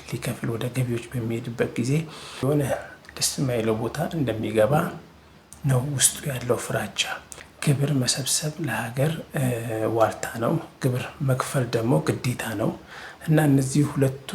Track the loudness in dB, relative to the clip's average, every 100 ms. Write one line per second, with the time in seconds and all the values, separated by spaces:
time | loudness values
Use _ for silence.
0 | -8 -6 -6 -4 -4 -4 -4 -2 0 -2
1 | -4 -6 -4 -4 -4 -4 -2 -2 0 0
2 | -2 -10 -14 -4 2 2 2 -2 -6 -18
3 | -14 -4 -4 0 0 0 2 0 -2 -2
4 | -2 0 -2 -2 0 4 6 4 2 -6
5 | -16 -20 -20 -20 -20 -4 2 2 2 2
6 | 2 2 -6 -4 0 0 0 -4 -4 -4
7 | -4 -4 -10 -18 -18 -2 2 2 2 2
8 | 2 0 0 0 -2 -4 -4 -2 -4 0
9 | 0 0 -4 -2 0 0 -2 -2 2 4
10 | 4 2 -8 -2 0 0 -2 -2 -2 0
11 | -4 -2 0 0 0 0 0 0 2 2
12 | 2 0 -2 -4 -4 -2 -2 -2 -12 -16
13 | -16 -8 2 4 6 4 4 2 2 4
14 | 0 0 -6